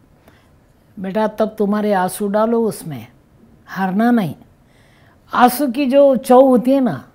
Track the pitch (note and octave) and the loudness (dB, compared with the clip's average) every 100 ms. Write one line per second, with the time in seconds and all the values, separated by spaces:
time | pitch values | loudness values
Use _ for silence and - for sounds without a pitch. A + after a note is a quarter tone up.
0 | _ _ _ _ _ _ _ _ _ - | _ _ _ _ _ _ _ _ _ -12
1 | F#3+ G3+ G#3+ G#3+ G#3+ A3 G3+ G#3 G#3 F#3+ | -6 -4 -4 -2 -6 -2 -2 -2 0 0
2 | F#3 - G3+ G#3+ A3 A#3 A3 - D#3+ B2+ | -2 -4 -4 0 0 0 -2 -6 -12 -14
3 | G#2+ _ _ _ _ _ - F#3 F#3+ F#3+ | -16 _ _ _ _ _ -14 -6 -4 0
4 | A#3+ A#3 D#3+ - - _ _ _ _ _ | 0 0 -2 -8 -20 _ _ _ _ _
5 | _ _ - G3 B3 B3 C#4+ B3+ C4+ C#4 | _ _ -8 0 0 2 -4 -2 0 4
6 | C#4 C4 - B3+ C4+ B3 B3 C4+ A#3+ C3 | 4 2 4 4 6 4 2 0 0 -4
7 | - | -12